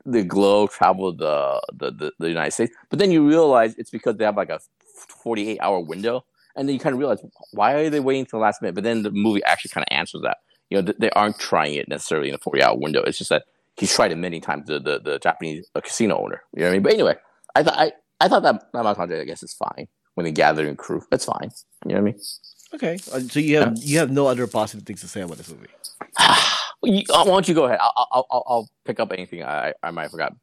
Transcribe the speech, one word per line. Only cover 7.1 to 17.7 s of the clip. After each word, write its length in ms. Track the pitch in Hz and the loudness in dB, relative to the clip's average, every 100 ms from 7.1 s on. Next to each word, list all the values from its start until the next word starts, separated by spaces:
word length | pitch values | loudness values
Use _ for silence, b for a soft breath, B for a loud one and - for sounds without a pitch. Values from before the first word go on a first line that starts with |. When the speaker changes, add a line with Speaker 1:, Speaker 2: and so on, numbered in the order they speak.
| 104 - _ - | -2 -6 _ -12
Speaker 1:
why 200 | - 107 143 | 0 2 2
are 140 | 156 | 0
they 120 | 147 | 0
waiting 240 | 135 135 127 | 0 -2 -2
till 140 | 113 | -2
the 40 | |
last 180 | 107 101 | 0 0
minute? 140 | 104 90 | -4 -4
But 80 | |
then 200 | 107 113 | -2 -2
the 80 | 104 | -2
movie 300 | 101 110 101 - | 0 2 2 2
actually 240 | 87 - | 0 -2
kinda 240 | 90 - | -6 -2
answers 300 | 73 85 76 | -2 -4 -4
that. 160 | 60 - _ _ - | -6 -6 _ _ -4
You 80 | 98 | -2
know, 100 | 92 | -2
th-, 100 | 104 | 0
they 100 | 110 | 0
aren't 280 | - 104 104 | 2 2 0
trying 360 | - 87 76 73 | 0 0 0 -2
it 120 | - | -6
necessarily 400 | 73 - 78 69 | -8 -4 -4 -4
in 80 | 69 | -6
a 20 | |
forty-hour 380 | - 69 64 60 | -2 4 4 4
window. 260 | 73 71 | 0 0
It's 140 | - - | -2 -4
just 120 | - | 0
that 140 | 76 - _ _ - | -2 -2 _ _ -4
he's 160 | - - | -2 2
tried 160 | 107 | 2
it 60 | 82 | 0
many 240 | 90 82 | -6 -6
times, 260 | - 73 73 | -8 -8 -6
the, 100 | 73 | -6
the, 220 | 73 71 | -4 -4
the 200 | 73 69 | -4 -4
Japanese, 500 | 85 - 80 78 - | -2 -2 -4 -8 -8
uh, 60 | 76 | -10
casino 380 | - - 110 64 | -6 -2 0 0
owner. 240 | 50 50 _ | -4 -10 _
You 80 | - | -2
know 40 | 87 | 0
what 60 | |
I 20 | |
mean? 100 | 95 | 2
But 100 | - | 4
anyway, 220 | 220 104 - _ b b 135 | 4 2 0 _ b b 2
I 80 | |
thought, 140 | 156 | 2